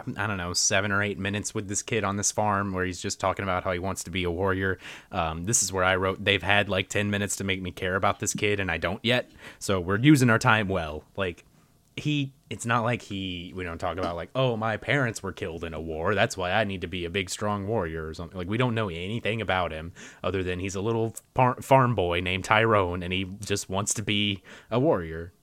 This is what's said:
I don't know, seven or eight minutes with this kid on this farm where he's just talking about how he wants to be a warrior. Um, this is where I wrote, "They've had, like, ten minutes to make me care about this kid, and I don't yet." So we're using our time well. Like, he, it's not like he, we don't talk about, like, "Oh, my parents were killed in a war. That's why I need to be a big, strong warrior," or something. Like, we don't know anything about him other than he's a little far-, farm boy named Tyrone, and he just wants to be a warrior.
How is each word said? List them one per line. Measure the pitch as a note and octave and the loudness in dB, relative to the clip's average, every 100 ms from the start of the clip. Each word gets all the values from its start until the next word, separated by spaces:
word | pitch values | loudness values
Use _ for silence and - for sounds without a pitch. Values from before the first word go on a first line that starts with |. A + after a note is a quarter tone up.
| - B2+ | -8 -4
I | G#2 | -4
don't | F#2+ | -2
know, | F2 | -2
seven | - - G2 G2+ | 0 2 2 2
or | G2+ | 0
eight | G2+ F#2 | 0 -2
minutes | G2 G#2 F#2 | -2 -2 -4
with | A2 G2 | -6 -4
this | G#2 | -6
kid | - A2+ | -2 0
on | G2 G2+ | 0 0
this | G2 | 0
farm | - G#2 G2 G2+ | 0 2 2 0
where | F#2 | 0
he's | F#2 F2+ | -2 -2
just | G2+ - | -6 -2
talking | F#2+ F2+ | 0 0
about | G2 F#2 | 0 0
how | F#2+ | 0
he | F2+ | -2
wants | F#2+ F2+ | -2 -4
to | - | -4
be | F#2 | -2
a | F2 | -2
warrior. | E2+ F#2+ F#2+ F#2+ F#2 - - - | 0 0 2 0 -2 -8 -18 -6
Um, | F#2 D#2+ D#2+ | -2 -2 -2
this | F#2 A#2 | 0 0
is | F#2 | 0
where | F#2+ | 2
I | F#2 F#2 | 2 4
wrote, | F#2+ F#2+ | 2 2
"They've | G2+ G2 | 2 2
had, | F2 G2+ G2+ | 4 2 4
like, | F#2+ G2 | 0 0
ten | G2+ G#2 | -2 0
minutes | G2+ G2+ - | 0 -2 -2
to | |
make | G2 F#2+ | -2 -2
me | F2+ | -4
care | - F#2+ F#2+ | -4 -2 0
about | G2+ - | 0 0
this | G#2+ | -4
kid, | - G#2 G2+ | -2 0 0
and | F#2 | 0
I | E2 | -2
don't | E2+ E2+ | -2 -2
yet." | A2 B2 - - - - | 0 0 -2 -16 -20 -10
So | - F#2+ | -2 0
we're | E2+ G2+ | 2 4
using | C#3 D3 B2+ | 8 8 8
our | A2 | 6
time | B2 A2 F#2+ | 6 4 2
well. | F#2+ D#2+ D2+ - - | -2 -2 -8 -10 -4
Like, | F#2+ E2+ _ _ _ _ _ - | -4 -6 _ _ _ _ _ -6
he, | D3 D3 C#3 - _ | -2 -2 -4 -8 _
it's | G2+ | -8
not | A#2 A#2+ | 0 0
like | A2+ A#2 | 0 -2
he, | - G2 F#2+ F2+ F2 | -4 -6 -6 -8 -10
we | F#2 | -8
don't | F2+ E2 | -8 -4
talk | F#2 E2+ | -4 -2
about, | F2 | -2
like, | E2+ E2+ C3 | -4 -4 0
"Oh, | C3 A2 | 0 0
my | A2+ G#2+ | -2 -2
parents | - C#3+ B2 G#2 | 0 0 0 -2
were | F#2+ | -8
killed | F2+ F#2 E2 | -6 -6 -6
in | E2 | -6
a | D#2 | -6
war. | E2 D#2 F2 | -6 -2 0
That's | G2 A2+ - | 2 2 0
why | F2+ | 0
I | G2+ | 0
need | G#2 F#2+ | 0 -4
to | E2+ | -6
be | F2+ E2+ | -6 -2
a | |
big, | G2 F#2 | -2 -4
strong | - G#2 G2+ G2 | -4 -2 -2 -2
warrior," | A2+ E2+ D#2+ D#2 | -2 -2 -6 -8
or | |
something. | E2 E2 F#2 | -10 -10 -8
Like, | F2+ | -4
we | A2 | 0
don't | B2+ A2+ | 0 0
know | G#2+ | -2
anything | E2 F2+ A2+ G2 A2+ | -4 -6 -4 -2 -2
about | G2 F#2 E2+ | 0 0 0
him | D#2 E2+ - - - | -4 -10 -12 -20 -6
other | F2+ F#2+ | -2 -2
than | F2+ F2+ | -2 -2
he's | G2 F#2+ | -4 -4
a | |
little | G#2+ A2+ A2+ - _ | -2 0 -2 -4 _
far-, | C3 B2+ - | 2 2 2
farm | - C3+ B2 G#2 | 6 6 6 4
boy | F2 F2 | 2 2
named | F2+ F#2 | 0 -2
Tyrone, | - A2 A2+ G#2 F2+ F2+ | 4 4 6 6 4 0
and | F2 | -2
he | F#2 F#2 G2+ | -2 -2 -6
just | G#2 G2+ - | -2 -2 0
wants | F#2+ G2+ | -2 0
to | - | -2
be | G#2 G#2 G#2 F#2+ - - - | 0 0 0 -2 -8 -20 -2
a | A2+ | 2
warrior. | D3+ A2 E2 D#2+ E2+ _ | 2 2 -2 -8 -10 _